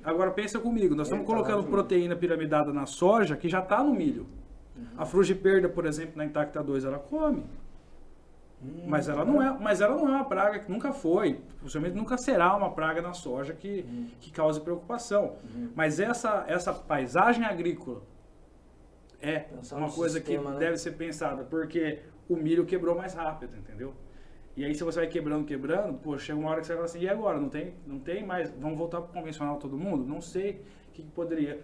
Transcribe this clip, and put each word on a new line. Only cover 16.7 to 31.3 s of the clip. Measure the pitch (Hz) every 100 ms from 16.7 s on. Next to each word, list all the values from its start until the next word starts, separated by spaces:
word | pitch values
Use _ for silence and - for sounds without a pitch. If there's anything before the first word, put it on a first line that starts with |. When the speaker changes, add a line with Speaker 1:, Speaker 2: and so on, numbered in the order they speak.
Speaker 1:
paisagem | - - 147 127 160 214 226
agrícola | 226 180 170 156 - 110 104 - - - - - - - - - - -
é | 147 151
Speaker 2:
Pensar | - - - 147
Speaker 1:
uma | 156
Speaker 2:
no |
Speaker 1:
coisa | 156 165 156
que | -
Speaker 2:
sistema, | 143 139
né? | 139
Speaker 1:
deve | 165 165
ser | 175
pensada, | - 165 156 147 135
porque | 127 160 156 170 156 151 - - -
o | 170
milho | 156 165 170
quebrou | 180 170 170
mais | 180
rápido, | 160 160 156 120 107
entendeu? | 104 104 135 135 - - - - - -
E | 143
aí | 151
se |
você | 165 165
vai | 165
quebrando, | 170 151 151 147
quebrando, | 135 139 180 208 135
pô, | 156 135
chega | - 151
uma | 156
hora | 160
que | 160
você |
fala | 170 170
assim, | 170
"E | 185
agora? | 214 208 156
Não | 139
tem, | - 180 170 139
não | 139
tem | 160 190 196
mais, | 180 156 131
vamos | 147 156
voltar | 170 170
pro | 170
convencional | 180 160 147 147 147
todo | 143 135
mundo?" | 185 151 127
Não | 160
sei | 165 185 202 196 - - -
o |
que, | -
que | 156
poderia | - 165